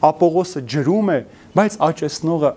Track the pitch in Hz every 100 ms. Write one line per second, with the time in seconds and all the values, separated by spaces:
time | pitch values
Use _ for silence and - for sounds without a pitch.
0 | 151 156 175 170 180 - 120 147 135 202
1 | 202 147 - - - - 214 208 156 160
2 | 151 - 160 165 147